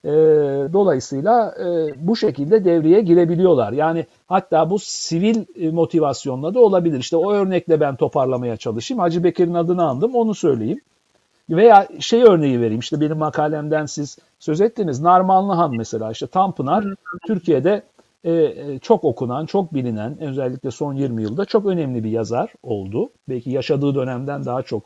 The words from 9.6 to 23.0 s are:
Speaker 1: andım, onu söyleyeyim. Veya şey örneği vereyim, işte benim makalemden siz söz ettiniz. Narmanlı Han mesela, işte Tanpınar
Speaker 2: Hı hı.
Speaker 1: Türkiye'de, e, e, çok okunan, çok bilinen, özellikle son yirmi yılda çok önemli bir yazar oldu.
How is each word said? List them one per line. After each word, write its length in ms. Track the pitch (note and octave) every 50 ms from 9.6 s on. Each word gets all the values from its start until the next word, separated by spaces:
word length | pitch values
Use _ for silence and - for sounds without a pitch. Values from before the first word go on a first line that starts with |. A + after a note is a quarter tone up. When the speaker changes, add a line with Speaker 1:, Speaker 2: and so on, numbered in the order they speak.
| E3+ E3+ F3+ F3+ E3+
Speaker 1:
andım, 300 | D#3 B2+ B2+ F3+ A#3+ C4
onu 200 | A#3+ A#3 A3 G3+
söyleyeyim. 460 | - - D#3+ C3+ A#2 G#2+ A2+ F3+ C#4+ _ _ _ _ _ _ _ _ _ _ _ _ _ -
Veya 380 | E3 E3+ G#3+ A#3 G#3+ G3 G3 - D#3 D3
şey 220 | C#3+ - A3+ A#3
örneği 380 | B3 A3+ F#3+ E3 D3+ C#3 B2+ A#2+
vereyim, 200 | A#2 A2+ G#2+ A#2
işte 200 | A#2+ - - D3
benim 180 | D3+ D3+ D#3+ D#3
makalemden 680 | D#3 D3+ - - D3+ D3+ D#3 D3+ D3 D3+ D#3 D3+ D3+
siz 320 | C#3+ - - D3 C#3 - _ _ _ _ _
söz 220 | - - D#3 D#3+
ettiniz. 400 | G3+ A#3 A3+ - G#3 E3 C3+ B2
Narmanlı 520 | D3+ F3 F3+ F#3 F#3 F#3 F#3+ F#3+ G3 G3+
Han 240 | F#3+ E3+ E3+ D3+ B2
mesela, 340 | A2+ A2 - - A2+ A2 A2
işte 160 | A2 - -
Tanpınar 580 | B2+ - F3+ F#3+ G3 - - - C3 D#3+ G#3 G#3
Speaker 2:
Hı 40 | G3+
hı. 300 | G3 _ _ - - - -
Speaker 1:
Türkiye'de, 560 | - A3 F3+ - - D#3 C3 C3 F3 G#3 G3 - _ _ _ _ _ _ _ _
e, 80 | E3+
e, 460 | E3 E3 D#3+ C#3 - - C#3 C#3+ C#3 C3
çok 260 | - - A#3 - -
okunan, 420 | D3+ B2 - C3 A#2 B2 C#3+ D#3+
çok 280 | D3+ - G3 F#3+ E3 D#3
bilinen, 460 | C3+ B2 B2 A2+ G#2+ G#2+ A#2 D3 -
özellikle 500 | E3 C#3+ C3 C3+ C3+ B2+ B2+ C3 - C3+
son 240 | C3 - D3+ C#3+ C#3
yirmi 280 | C3+ C#3 C3+ A#2+ A2+
yılda 220 | A2 G#2 A2+ D#3 G3
çok 220 | - - A3 G3+
önemli 380 | G3+ F#3 E3+ D#3 C3 B2+ A#2+ A2
bir 60 | A2
yazar 420 | A2 A2+ A2+ F#2+ A#2 B2 F3 A3+ _ _
oldu. 480 | - B2+ A2+ G2+ F#2+ F#2+ G#2 A#2